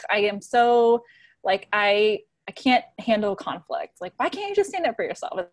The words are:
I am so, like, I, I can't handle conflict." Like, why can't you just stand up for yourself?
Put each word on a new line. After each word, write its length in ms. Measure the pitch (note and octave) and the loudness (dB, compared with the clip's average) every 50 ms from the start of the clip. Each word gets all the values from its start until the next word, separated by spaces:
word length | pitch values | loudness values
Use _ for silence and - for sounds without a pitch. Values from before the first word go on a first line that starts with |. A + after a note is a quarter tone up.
| - - | -6 -2
I 100 | G3+ G#3+ | 0 0
am 200 | G3+ G#3 G3+ G3+ | 0 0 -2 -4
so, 640 | - - - A#3+ A#3+ A#3+ A#3+ A#3+ A#3 A#3 A#3 A#3 A#3 _ _ _ _ _ _ _ - | -6 0 2 4 4 6 6 6 6 4 4 2 0 _ _ _ _ _ _ _ -2
like, 240 | F#3+ F#3+ G3 - - G#3 | -2 -2 -2 -2 -2 0
I, 480 | G#3 G#3 G3+ G3+ G#3 G#3+ G#3+ G#3 G3 - _ _ _ _ G3 | 2 2 2 4 4 2 2 0 -2 -6 _ _ _ _ -18
I 40 | - | -14
can't 320 | - - C4 B3+ A#3 - - _ - | -4 0 2 2 2 2 -2 _ -8
handle 380 | - A#3+ A3 G#3+ G#3 G3+ F#3+ | -2 0 0 0 0 -2 -4
conflict." 640 | - - E3 C3 F3 - - - - D2+ - _ - | -4 -6 -8 -10 -10 -10 -8 -8 -8 -8 -10 _ -14
Like, 140 | F3 F3+ - | -14 -12 -6
why 120 | - C4 F4 | -4 -4 -4
can't 180 | - G4 G#4 G4+ | -4 -6 -8 -2
you 80 | G4+ | 0
just 140 | G#4 G4 D4 | 0 0 0
stand 160 | - F#4 C#4+ | -2 -2 -2
up 100 | A3+ A3+ | -2 -2
for 80 | - F3 | -2 -4
yourself? 340 | - - - - - - F#3 F3 F3 | -6 -6 -8 -10 -8 -6 -8 -8 -8